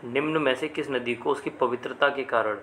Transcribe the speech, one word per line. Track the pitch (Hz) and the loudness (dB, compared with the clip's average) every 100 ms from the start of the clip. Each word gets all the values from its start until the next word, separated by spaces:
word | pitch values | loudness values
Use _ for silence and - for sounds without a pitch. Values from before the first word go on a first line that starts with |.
निम्न | 123 127 151 160 | 0 0 2 2
में | 143 127 | 2 2
से | 151 | 0
किस | 151 139 | -4 -2
नदी | 131 120 117 | -2 0 -2
को | 151 | 0
उसकी | 135 - | -2 -2
पवित्रता | - 127 120 - 127 143 | 0 0 0 -6 2 2
के | 135 | 2
कारण | 123 120 107 101 | 0 2 2 -2